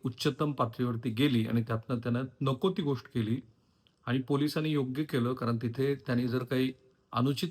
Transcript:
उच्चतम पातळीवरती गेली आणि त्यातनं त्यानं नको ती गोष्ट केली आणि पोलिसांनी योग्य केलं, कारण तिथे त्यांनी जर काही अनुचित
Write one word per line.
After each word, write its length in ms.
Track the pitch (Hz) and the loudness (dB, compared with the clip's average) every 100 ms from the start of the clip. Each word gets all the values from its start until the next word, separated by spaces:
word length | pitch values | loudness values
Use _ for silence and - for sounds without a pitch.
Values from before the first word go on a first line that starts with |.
उच्चतम 480 | 135 117 151 135 151 | -8 -2 -2 0 -2
पातळीवरती 580 | 139 123 - 123 113 127 | 0 -2 0 -2 -2 -2
गेली 360 | 113 147 120 110 | 2 4 4 2
आणि 160 | 117 | 0
त्यातनं 360 | 113 113 - 123 | 0 -2 -2 -4
त्यानं 260 | 120 120 135 - | -2 -2 -4 -2
नको 320 | 135 131 190 | -2 2 2
ती 100 | 190 | 2
गोष्ट 320 | 147 131 - | 0 -2 -2
केली 260 | 123 107 131 - _ _ _ _ _ - | -2 0 -2 -4 _ _ _ _ _ -2
आणि 120 | 127 | -2
पोलिसांनी 520 | 127 143 147 160 156 | 2 0 0 0 0
योग्य 340 | 147 127 131 | 0 0 -2
केलं, 300 | 151 139 120 | -2 0 0
कारण 220 | 127 117 117 | 0 -2 0
तिथे 320 | 120 113 135 | -2 0 0
त्यांनी 340 | 139 - 120 123 | 0 0 0 2
जर 160 | 123 | 0
काही 280 | 123 131 131 - _ _ - | 0 0 0 -2 _ _ -6
अनुचित 360 | 113 131 139 175 | 0 2 0 -4